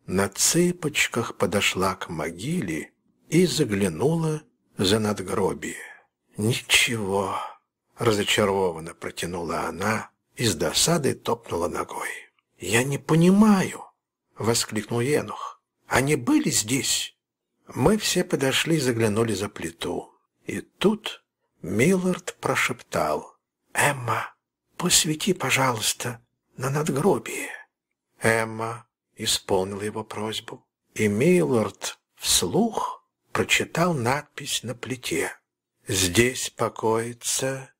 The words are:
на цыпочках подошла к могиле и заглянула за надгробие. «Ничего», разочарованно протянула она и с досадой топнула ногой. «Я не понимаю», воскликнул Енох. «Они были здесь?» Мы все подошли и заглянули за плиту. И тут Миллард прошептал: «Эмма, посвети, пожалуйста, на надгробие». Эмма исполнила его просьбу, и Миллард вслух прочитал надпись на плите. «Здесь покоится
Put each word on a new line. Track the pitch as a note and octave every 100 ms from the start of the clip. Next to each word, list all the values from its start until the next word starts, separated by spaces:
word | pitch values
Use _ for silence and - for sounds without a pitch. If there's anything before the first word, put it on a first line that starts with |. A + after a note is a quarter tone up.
| -
на | F#2 G2
цыпочках | - - E3 F3 F3 D3+ - - A#2+ A2+ -
подошла | F#2+ G2+ - F#2+ F#2+ F#2
к | -
могиле | E2 - E2+ C3 F3+ F2+ D#2 - _ _ _ -
и | D#3 F3
заглянула | - A#2+ G2 G2 D#2 C3+ E3 D#3+ D3+ - _ _ -
за | F#2+ A2
надгробие. | G#2+ G#2 F#2 A2 F2+ C#2+ - - - - _ _ _ -
«Ничего», | G#2+ C3+ - - - A2+ F#2+ G2 F#2+ - - - _ _ _ -
разочарованно | A#2 G#2 F#2+ - G2+ G2 F#2 E2 E2 -
протянула | G2 - F2 F2 F2+ F2 E2
она | E2 G#2 G#2+ - _ _ -
и | A#2
с | D#2+
досадой | E2 - D#3+ E3+ B2+
топнула | - - - - F2+ E2+
ногой. | D#2+ E2+ - - - - _ _ -
«Я | F2 A#2
не | C3+ C#3
понимаю», | - D#3+ F3+ G3 A3 F#3+ F3+ - - _ _ _ _ -
воскликнул | G#2 A#2 - G#2+ - A#2
Енох. | B2+ D3 G2+ - - - _ _ -
«Они | C3+ C#3 C#3+
были | A#2+ D4+ D#3+
здесь?» | - A2 C3+ - - - _ _ _ _ _ -
Мы | A#2 D3 G#3+
все | - F3+
подошли | - D3+ C3+ - D3+ D#3+
и |
заглянули | B2+ A2+ A2 G#2 A2+
за | F#2+ G2+
плиту. | - E2+ - F2 E2+ - _ _ _ -
И | G#2
тут | - - G3 G#3+ - - _ _ _ _
Миллард | E2 G#2 D#3 F#3+ F3+ F3 - -
прошептал: | - B2+ - A#2+ - F2+ D#2 - - _ _ _ _
«Эмма, | - C#3+ C3+ A#2 A2 - _ _ _ _ -
посвети, | F3 - D#3+ D#3 G#3
пожалуйста, | F3+ C3 C3+ C3 A2+ G2+ - A#2+ A#2+ _ _ _ -
на | C3
надгробие». | D3+ E3 C#3 G3 B2+ - - - - - _ _ _ _ -
Эмма | A#2 A2+ A2+ A2 A2+ A#2 - _ _ -
исполнила | G#2+ - - F#2+ F#2+ G2
его | G#2 G#2+
просьбу, | G#2 G#2+ G#2+ G#2 - - _ _ _
и | - G#2+
Миллард | G2+ E3 F3+ D3 A#2 G#2 - - - _ -
вслух | - - - E3 A3+ - - - _ _ _
прочитал | - F#2+ - - - F3
надпись | D3 A#2 C#3+ - - C#3+ -
на | A2+ -
плите. | A2+ C3 - E2 - - _ _ _ _ -
«Здесь | F#2+ F#2 F#2+ B2 B2+ -
покоится | - A2 - A2+ A2+ A#2 A#2+ - - C3+ C3+ C3+